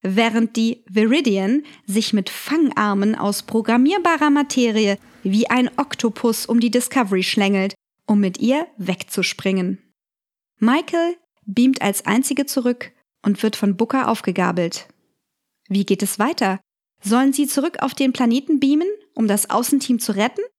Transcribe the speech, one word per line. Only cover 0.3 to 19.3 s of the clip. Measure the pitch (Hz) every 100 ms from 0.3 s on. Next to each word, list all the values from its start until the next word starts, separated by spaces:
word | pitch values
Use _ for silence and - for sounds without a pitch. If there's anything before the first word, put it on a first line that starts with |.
| 226 226 -
die | 226 233 _
Viridian | 196 220 285 262 196 190 269 294 - -
sich | 202 220
mit | 214 190
Fangarmen | - - 311 294 - 208 202 202 220
aus | 202 202
programmierbarer | - 220 220 233 262 392 349 320 302
Materie | 285 285 254 240 214 208 196 _ -
wie | 190 202 233
ein | 247 247 -
Oktopus | 277 - 233 208 233 220 -
um | 233
die | 233
Discovery | 247 - 277 208 190
schlängelt, | 185 - 196 202 190 - _ _ -
um | 208
mit | 196 185
ihr | 226 269 339 -
wegzuspringen. | 185 185 - - 180 - 190 190 185 190 _ _ _ _ _ _ _ _
Michael | 220 277 349 339 339 349 _ _ -
beamt | 196 254 262
als | 202 196 -
Einzige | 214 269 269 185
zurück | - 247 247 - _ _ _
und | - 196
wird | 220 214
von | 202 185
Booker | 226 269 -
aufgegabelt. | 226 - 185 180 175 170 - - _ _ _ _ _ _ _ _
Wie | 196 196
geht | 190
es | 202 -
weiter? | 226 349 196 190 _ _ _ _
Sollen | 196 233 269
sie | 262 285
zurück | - 302 -
auf | 269
den | - 269
Planeten | 254 240 240 277 294
beamen, | 269 302 359 427 _ -
um |
das | 226